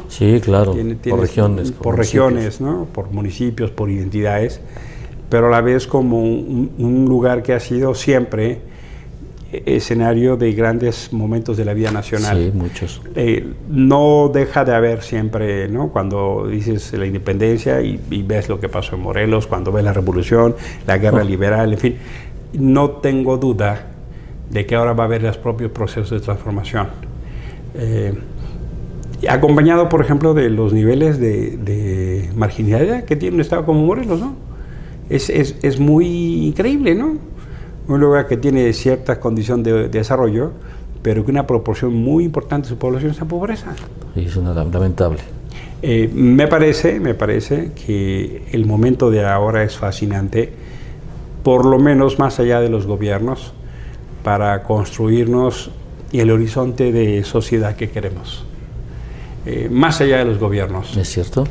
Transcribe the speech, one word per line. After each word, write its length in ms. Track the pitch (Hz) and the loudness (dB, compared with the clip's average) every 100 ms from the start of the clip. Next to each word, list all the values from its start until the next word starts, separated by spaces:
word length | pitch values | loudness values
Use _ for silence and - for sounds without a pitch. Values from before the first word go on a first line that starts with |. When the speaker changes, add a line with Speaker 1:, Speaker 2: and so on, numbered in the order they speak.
| - | -8
Speaker 1:
Sí, 320 | - 104 117 | 0 4 4
claro, 300 | 104 98 101 | 4 4 4
Speaker 2:
Tiene, 220 | 92 113 117 | 2 -2 -4
Speaker 1:
por 60 | |
Speaker 2:
tiene 200 | 123 95 | -2 0
Speaker 1:
regiones, 500 | 92 - 104 98 - | 2 2 2 2 -2
Speaker 2:
por 120 | - | -4
Speaker 1:
por 140 | 117 113 | -2 0
Speaker 2:
regiones, 600 | 110 139 131 123 110 - | 2 4 4 2 -2 -4
Speaker 1:
municipios. 20 | |
Speaker 2:
¿no? 240 | 135 175 160 | -4 -4 -6
Por 260 | - 98 | -8 -6
municipios, 600 | 101 101 - 123 113 110 | -4 -4 -2 -4 -2 -4
por 180 | - 107 | -2 -2
identidades, 680 | 98 95 104 104 104 120 - - - - - - - - | -2 -2 -2 0 0 -2 -4 -12 -14 -14 -14 -14 -14 0
pero 180 | 117 117 | 4 6
a 40 | |
la 100 | 117 | 4
vez 260 | 117 127 127 | 4 2 2
como 320 | 139 131 117 | 0 2 2
un, 500 | 113 117 - 127 127 - | 2 0 -2 -2 -4 -2
un 280 | 120 127 131 | 0 2 4
lugar 380 | 127 123 123 | 4 2 2
que 100 | 113 | 0
ha 60 | 123 | -2
sido 340 | - 123 131 120 | 0 0 0 0
siempre 720 | - 131 120 110 110 - - - - - - - - - - | 2 2 2 -2 -2 -4 -10 -16 -16 -16 -16 -16 -16 -16 -12
escenario 840 | - 127 127 - 117 117 117 123 127 | -8 0 0 2 0 2 4 2 2
de 160 | 117 | 2
grandes 580 | 104 113 117 120 110 - | 2 2 2 0 -4 -6
momentos 460 | 117 107 113 110 107 | -4 -2 -2 -2 -2
de 80 | 104 | -2
la 80 | |
vida 160 | 104 110 | 0 0
nacional. 480 | 107 101 107 107 95 | -2 -4 -2 0 0
Speaker 1:
Sí, 140 | 87 98 | 0 0
muchos. 460 | 87 - - - - - | -4 -6 -8 -10 -10 -2
Speaker 2:
Eh, 360 | 117 113 - - - | 0 0 -2 -8 -4
no 640 | 143 131 139 147 147 143 | 2 4 6 6 6 4
deja 320 | 135 131 147 | 4 0 2
de 120 | 131 117 | 2 4
haber 260 | 117 113 | 4 0
siempre, 640 | - 117 110 110 107 101 98 | -4 -4 -2 -2 -2 -2 -2
¿no? 200 | 113 151 | -2 -2
Cuando 580 | 113 98 101 98 101 104 | -2 -2 -2 -2 -2 -2
dices 460 | 107 104 107 - | -4 -2 -2 -4
la 140 | 104 98 | -6 -4
independencia 720 | 95 104 98 110 113 131 131 | -4 -2 0 2 2 2 0
y, 180 | 117 95 - | 0 -4 -4
y 100 | 101 | -4
ves 260 | 95 107 101 | -2 -2 -2
lo 120 | 98 | -4
que 100 | 98 | -4
pasó 260 | 92 92 90 | -4 -6 -6
en 60 | |
Morelos, 460 | 92 98 110 110 107 | -4 -2 2 2 0
cuando 240 | 92 92 | -2 -2
ves 120 | 104 | 0
la 80 | 104 | 2
revolución, 600 | 101 92 90 85 117 117 117 - - - | 0 0 0 2 4 4 2 -8 -8 -2
la 140 | 95 | 2
guerra 240 | 104 107 | 4 2
Speaker 1:
Oh. 20 | 101 | 2
Speaker 2:
liberal, 480 | 92 98 107 110 | 0 0 2 2
en 60 | 107 | 2
fin, 160 | 127 123 - - - - - | 0 -2 -10 -14 -14 -16 -10
no 380 | 160 135 139 143 | 0 4 4 4
tengo 460 | 143 143 135 131 131 | 0 -2 0 0 0
duda 500 | 131 110 104 101 - - - - - - - | 0 0 0 -2 -8 -16 -14 -14 -14 -14 -6
de 160 | 104 101 | -4 0
que 80 | 117 | 2
ahora 180 | 117 | 2
va 120 | 117 113 | 2 0
a 20 | |
haber 160 | 113 | 0
los 140 | 110 104 | -2 -2
propios 340 | 120 113 113 | -4 -4 -4
procesos 400 | 113 101 - 104 | -4 -4 -4 -4
de 80 | 110 | -4
transformación. 680 | - 101 - 101 98 113 98 - - - - - - - - | -4 -4 -4 -6 -4 -4 -4 -6 -12 -12 -10 -10 -10 -12 -12
Eh, 400 | - 113 110 101 98 - - - - - - - - - - - | -6 -2 -2 -2 -4 -8 -10 -8 -8 -10 -10 -10 -10 -10 -4 0
acompañado, 640 | 131 147 147 156 170 170 | 4 6 6 6 6 4
por 120 | 160 | 4
ejemplo, 340 | 127 143 160 156 | 4 4 4 4
de 160 | 123 | 4
los 220 | 110 110 | 2 2
niveles 460 | 107 110 127 156 143 | 4 4 4 4 2
de, 380 | 117 104 110 - | 2 0 -2 -4
de 720 | 101 104 104 95 92 92 87 104 | -2 -2 0 -2 0 -2 -2 0
marginalidad 680 | 107 - 107 110 170 247 - | -2 0 2 2 2 0 -2
que 100 | 147 | -2
tiene 180 | 180 | 0
un 80 | 175 | 0
estado 240 | 151 170 160 | 0 0 2
como 180 | 156 | 4
Morelos, 360 | 156 220 233 170 | 4 2 0 -2
¿no? 160 | 247 269 - - - - - - - | -4 -8 -12 -12 -12 -12 -12 -12 -4
Es, 220 | 139 - | -2 0
es, 240 | 156 135 - | 0 0 0
es 160 | 143 127 | 0 2
muy 640 | 143 151 175 175 170 165 156 | 4 6 4 2 0 0 0
increíble, 460 | 147 214 285 254 | 0 0 2 2
¿no? 240 | 175 294 311 - - - - - - - | 2 0 -4 -8 -14 -14 -14 -14 -10 -2
Un 100 | 139 | 4
lugar 280 | 143 143 - | 6 4 2
que 100 | 120 | 0
tiene 340 | 139 135 123 | 2 4 2
cierta 460 | 113 131 127 - 123 | 2 2 0 0 -2
condición 440 | 120 110 110 123 | 0 0 0 0
de, 100 | 113 | 2
de 160 | 110 110 | 2 2
desarrollo, 600 | 110 107 131 120 110 143 - - - - - | -2 0 2 2 2 -2 -6 -14 -14 -14 -6
pero 240 | 113 110 107 | 0 0 2
que 60 | |
una 160 | 139 135 | 0 2
proporción 460 | 120 107 104 127 | 0 0 -2 0
muy 300 | 117 117 156 | 0 2 2
importante 440 | 170 156 - 147 127 | 2 -2 -4 -4 -4
de 20 | |
su 80 | 120 | -4
población 340 | 127 127 151 | -2 -2 -2
está 120 | 151 | -4
en 60 | 160 | -4
pobreza. 440 | 170 202 220 - - - - - - | -4 -4 -6 -8 -12 -14 -14 -10 -6
Speaker 1:
Y 100 | 87 | -4
es 100 | 90 | -2
una 180 | 87 | -2
lam-, 180 | 82 80 | -2 -2
lamentable. 480 | 87 92 85 90 76 - - - - - - | 0 0 2 0 0 -8 -14 -14 -14 -14 -8
Speaker 2:
Eh, 280 | 147 113 110 | 0 2 2
me 340 | 113 127 127 151 | 4 6 6 6
parece, 520 | 156 156 147 170 208 | 6 4 4 2 0
me 160 | 165 110 | -2 0
parece 560 | 107 107 110 143 165 | 0 0 0 -2 -4
que 680 | - - 104 98 95 101 - - | -8 -4 -2 0 -2 -4 -8 -4
el 140 | 117 107 | 0 2
momento 420 | 107 120 127 123 | 4 4 4 4
de 160 | 107 101 | 4 2
ahora 380 | 98 104 110 | 2 2 2
es 120 | 107 - | 0 -2
fascinante, 760 | 101 - 104 98 98 113 120 - - - - - - - - - | -6 -4 -2 -2 -2 -2 -2 -4 -14 -14 -14 -14 -14 -14 -12 -4
por 220 | 135 127 127 | 4 6 6
lo 140 | 131 | 6
menos 400 | 143 139 135 135 | 6 6 4 4
más 200 | 135 117 | 0 2
allá 200 | 120 120 | 2 4
de 80 | 120 | 2
los 160 | 113 101 | 0 -2
gobiernos, 680 | 101 104 101 120 131 - - - - - - - - | -2 -2 0 -2 -4 -8 -14 -14 -12 -12 -12 -14 -6
para 380 | - 101 104 98 | 0 2 2 0
construirnos 1080 | - 107 98 - 110 117 117 123 127 - - - - - - | 0 0 0 -2 2 4 4 2 2 0 -8 -12 -14 -14 -4
el 160 | 127 113 | 2 4
horizonte 640 | 113 113 139 127 120 127 | 4 2 0 -2 2 2
de 320 | 117 110 101 | 4 2 2
sociedad 520 | 98 117 110 117 104 104 | 0 -2 0 0 0 -2
que 140 | 110 | -6
queremos. 560 | 110 98 92 - - - - - - - - - - - - - | -4 -6 -8 -10 -12 -12 -12 -12 -12 -12 -12 -12 -12 -12 -10 -6
Eh, 200 | 123 117 | -4 -2
más 280 | 123 160 - | 2 2 2
allá 180 | 139 131 | 4 4
de 60 | 120 | 2
los 120 | 104 | 0
gobiernos. 580 | 107 101 92 92 95 101 | 0 0 -2 -4 -4 -2
Speaker 1:
¿Es 140 | 92 | -2
cierto? 360 | - 87 - 139 | -2 -2 -2 -2